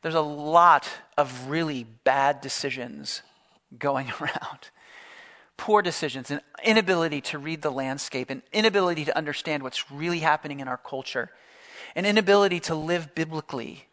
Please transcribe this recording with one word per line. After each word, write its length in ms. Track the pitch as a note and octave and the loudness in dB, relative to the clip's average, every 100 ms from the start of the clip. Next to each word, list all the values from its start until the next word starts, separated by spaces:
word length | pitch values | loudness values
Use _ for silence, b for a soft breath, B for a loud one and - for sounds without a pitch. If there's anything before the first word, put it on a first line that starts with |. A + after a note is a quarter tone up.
There's 120 | E3 | -2
a 60 | D#3+ | -2
lot 680 | D3+ D3 D3 E3 F3 D3 - - - - | -2 -4 4 6 8 6 4 -14 -8 0
of 320 | C#3 B2+ B2+ | 0 -2 -4
really 360 | D3+ D#3+ C#3 A2+ A2 | -2 -2 -4 -10 -2
bad 360 | - C3+ C#3 C#3 | 2 4 4 2
decisions 800 | C3+ - C#3+ B2+ B2 C#2+ - - - b b b _ B2 | -4 -4 -4 -6 -10 -10 -10 -10 -12 b b b _ -6
going 360 | C#3+ C3+ C3 - | -2 -2 -4 -6
<laughs> 40 | |
around. 500 | C#3+ - - - - _ B B B B B B B - | -6 -6 -10 -14 -20 _ B B B B B B B -12
Poor 260 | - G#3 | 2 4
decisions, 480 | F3+ D#3+ D#3 C3 B2 | 4 -2 -4 -6 -6
an 100 | C#3+ _ - | -8 _ -4
inability 580 | - A3 F#3 F3+ E3 D3 | 2 4 4 2 2 -2
to 160 | - D3+ | -6 -8
read 240 | D3 D#3+ | -6 -4
the 100 | D3+ | -2
landscape, 580 | C3+ C3 C#3 - C3+ B2+ | -2 -4 -4 -6 -6 -6
an 140 | C3+ - | -8 -4
inability 520 | G#3 A3 G3+ F3+ E3 D3+ | 2 2 4 2 0 -2
to 120 | D3+ | -2
understand 460 | D3+ C#3+ - D3+ | -2 -6 -4 -4
what's 260 | C3 - - | -4 -8 -10
really 300 | C#3 E3 F3 | -6 -4 0
happening 400 | D#3 D3+ D3+ C#3 | 2 2 -2 -10
in 80 | C3 | -8
our 80 | B2+ | -8
culture, 560 | - C3 B2+ C3 - - B B B B B - | -8 -10 -6 -6 -6 -10 B B B B B -2
an 100 | F#3+ | 2
inability 540 | G#3 F#3+ G3+ G3+ F3+ | 2 6 6 6 2
to 160 | - D#3+ | -2 -4
live 400 | D#3 F3 D#3 - | 0 -2 -2 -4
biblically 720 | D#3+ D#3+ - C3+ A#2 C#3+ - | -4 -4 -8 -8 -8 -14 -20